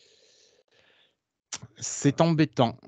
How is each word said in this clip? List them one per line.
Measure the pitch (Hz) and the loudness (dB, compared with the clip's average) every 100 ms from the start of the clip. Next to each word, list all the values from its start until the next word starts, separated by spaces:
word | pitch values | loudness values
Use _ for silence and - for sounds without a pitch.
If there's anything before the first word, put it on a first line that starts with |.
| _ _ _ _ _ _ _ _ _ _ _ _ _ _ _ - - - | _ _ _ _ _ _ _ _ _ _ _ _ _ _ _ -18 -18 -16
C'est | - - 143 139 | -14 -4 -2 2
embêtant, | 165 156 151 - 117 - | 2 2 0 0 -2 -2